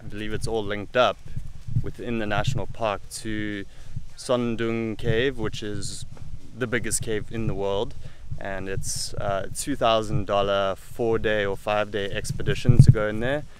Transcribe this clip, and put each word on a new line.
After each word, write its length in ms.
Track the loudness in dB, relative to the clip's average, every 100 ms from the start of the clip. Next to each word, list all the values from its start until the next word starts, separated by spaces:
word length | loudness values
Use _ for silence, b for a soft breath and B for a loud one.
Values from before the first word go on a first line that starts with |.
| -8
believe 240 | -6 -4
it's 140 | -2 -2
all 160 | -2
linked 340 | -2 -4 -2 4
up 200 | 4 2 -4 -4 -4 -8 -2 -2
within 360 | -2 -4 -4 -2
the 60 |
national 420 | 0 0 2 0 -2
park 340 | -2 -2 -2 -6
to 560 | -10 -6 -4 -4 -6 -8 B B B -6 -10
Sondung 800 | -2 0 0 0 -2 -2 -4 -2
Cave, 400 | 0 2 2 0
which 260 | -4 -4
is 420 | -4 -4 -4 -6 -8 -8 -6 -6 -8 -6
the 100 | -2
biggest 340 | -2 0 -2
cave 300 | 0 -2 -2
in 160 | -2 -2
the 60 |
world. 400 | 0 0 0 -2 -4 B B B -6
And 280 | -4 -6 -4
it's 460 | -4 -4 -4 -4
a 360 | -2 0 -2 -2
two 200 | -6 -4
thousand 500 | 0 2 2 2 -2
dollar 500 | 2 2 2 2 0
four-day 680 | -2 -8 -2 0 2 2 2
or 100 | 0
five-day 560 | -2 -2 0 0 -2 -2
expedition 720 | -4 -4 -2 0 2 6 10
to 80 | 12
go 160 | 12 6
in 120 | 0
there. 240 | -2 -2 -4